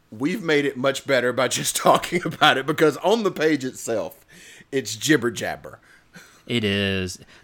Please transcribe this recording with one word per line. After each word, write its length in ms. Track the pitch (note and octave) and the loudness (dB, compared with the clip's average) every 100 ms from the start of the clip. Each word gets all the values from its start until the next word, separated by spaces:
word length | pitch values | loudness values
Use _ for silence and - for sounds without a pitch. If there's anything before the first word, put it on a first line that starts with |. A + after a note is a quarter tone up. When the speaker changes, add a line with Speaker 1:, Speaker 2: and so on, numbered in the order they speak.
| _ A2 | _ -8
Speaker 1:
we've 280 | D3+ A3 | -6 -4
made 200 | E3 D3 | 0 2
it 120 | C#3+ B2 | 0 0
much 320 | C#3 C3+ - | -2 -2 0
better 240 | B2+ B2 | 0 2
by 160 | B2 B2+ | 0 -2
just 260 | - C#3+ - | -2 -4 0
<laughs> 80 | |
talking 380 | F#3 - - F3 | 4 4 2 -4
about 320 | E3 - D3+ C3 | -4 2 4 4
it, 100 | C#3 | 0
because 300 | D#3 D#3 C3+ | 2 2 4
on 260 | F3+ A#3 | 2 2
the 80 | G3 | 0
page 320 | - D#3 C#3+ | 0 0 0
itself, 600 | B2+ - B2+ G#2+ D#2 - _ - - - - | -2 -8 -4 -4 -4 -10 _ -20 -20 -20 -6
it's 240 | C3+ A2+ | -6 -4
jibber 380 | A2+ C#3 D3 A#2+ | -4 2 2 2
jabber. 480 | G#2 F#2 C#2+ C2+ - _ - _ - - - - | -4 -6 -8 -12 -20 _ -20 _ -20 -20 -18 -4
Speaker 2:
It 160 | A#2+ | -2
is. 560 | G#2 G2+ G2 F#2+ F#2 - - - | 0 0 0 -2 -4 -8 -18 -10